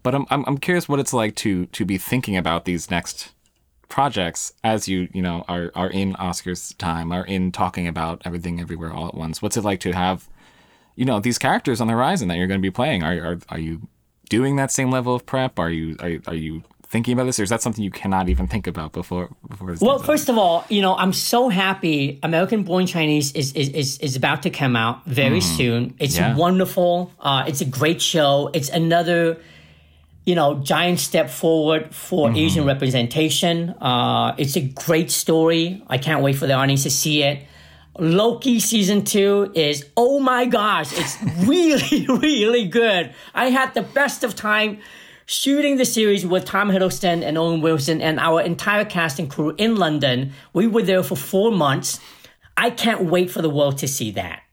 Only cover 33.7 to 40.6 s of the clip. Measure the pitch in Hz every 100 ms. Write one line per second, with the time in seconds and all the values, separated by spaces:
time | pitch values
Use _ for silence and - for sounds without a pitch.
33.7 | - 135 123 123 120 117 - 139 139 135
34.7 | 135 - 160 165 - - 160 160 165 170
35.7 | 190 - 131 160 151 139 139 135 131 139
36.7 | 139 147 - 156 147 143 143 - - -
37.7 | - - - 160 180 226 233 269 233 -
38.7 | 226 190 208 202 208 196 202 202 165 147
39.7 | 143 - - 240 285 262 247 247 220